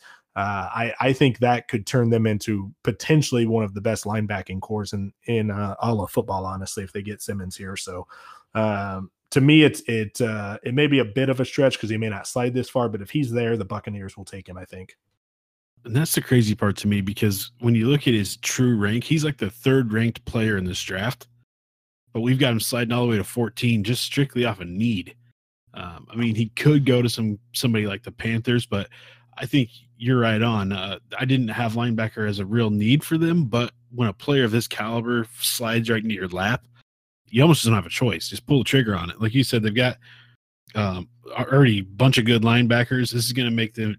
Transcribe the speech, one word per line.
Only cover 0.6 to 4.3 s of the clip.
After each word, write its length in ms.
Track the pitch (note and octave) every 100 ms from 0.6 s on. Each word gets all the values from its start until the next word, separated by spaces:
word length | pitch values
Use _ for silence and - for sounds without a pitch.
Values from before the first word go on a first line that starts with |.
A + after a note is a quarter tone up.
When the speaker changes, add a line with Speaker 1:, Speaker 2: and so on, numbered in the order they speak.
| F#2
Speaker 1:
I, 180 | A2+ A#2 -
I 120 | C3
think 260 | C3 C#3 A2
that 300 | B2 A#2+ -
could 180 | A#2+ -
turn 240 | C3 A#2
them 160 | A#2 A2
into 480 | G#2+ - G#2 G2 -
potentially 640 | - G#2+ - D#3 C3+ B2 A2+
one 160 | A2+
of 100 | G#2
the 80 | G2
best 240 | G#2+ G#2+
linebacking 560 | G2+ A2 G#2+